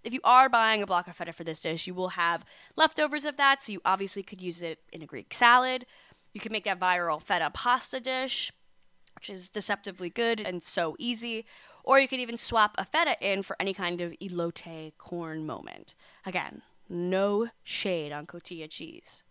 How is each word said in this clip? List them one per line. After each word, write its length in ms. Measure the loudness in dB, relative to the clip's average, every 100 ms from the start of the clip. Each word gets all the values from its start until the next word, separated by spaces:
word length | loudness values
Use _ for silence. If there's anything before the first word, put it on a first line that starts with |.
If 80 | -6
you 60 | 0
are 260 | 6 8 8
buying 320 | 6 4 2
a 60 | 2
block 220 | -2 -2
of 80 | -10
feta 160 | -12
for 100 | -8
this 160 | -8 -6
dish, 300 | -4 -2 -4
you 60 |
will 160 | -2 -4
have 340 | 0 0 0 -6 -20 -14 2
leftovers 480 | 2 4 0 0
of 120 | -4 2
that, 260 | 4 4
so 100 | 0
you 80 | -2
obviously 380 | 2 2 0 -6
could 180 | -8 -10
use 220 | -8 -8
it 160 | -8 -10 _
in 100 | -16
a 40 | -12
Greek 280 | -12 -6
salad. 520 | 6 10 10 6 -2 -6 -20 -20 _ _
You 60 | -12
can 120 | -6
make 120 | -4
that 140 | -2 0
viral 420 | 2 2 2 -2
feta 300 | 0 0 0
pasta 460 | 0 0 2 0 -6
dish, 540 | -4 -4 -2 -4 -6 _ _ _ _ _ -20 -18
which 140 | -12
is 180 | -10 -8
deceptively 640 | -4 -2 -2 -6 -8 -8
good 300 | -2 0 0
and 220 | -4 -6
so 320 | -4 -2 -2 -2
easy. 480 | -6 -4 -6 -8 -10 -20 -20 -10
Or 160 | 4 6
you 80 | 6
could 140 | -2
even 160 | -4 -4
swap 380 | 0 4 4 2
a 60 |
feta 320 | -2 2 2 2
in 220 | 0 0
for 140 | -2 -4
any 160 | -4
kind 260 | -2 -4 -4
of 100 | -6 -6
elote 720 | -8 -4 -4 -6 -14 -14 -16 _
corn 480 | -10 -8 -6 -6 -6
moment. 480 | -8 -10 -16 -18 -20 -20 -14
Again, 380 | -8 -6 -8 -12 _ _ -10
no 600 | -4 -2 0 2 0 -2 _
shade 500 | -8 -4 -2 -4 -4
on 140 | -10 -10
cotija 440 | -16 -14 -12 -12
cheese. 520 | -12 -12 -16 -18 -18 _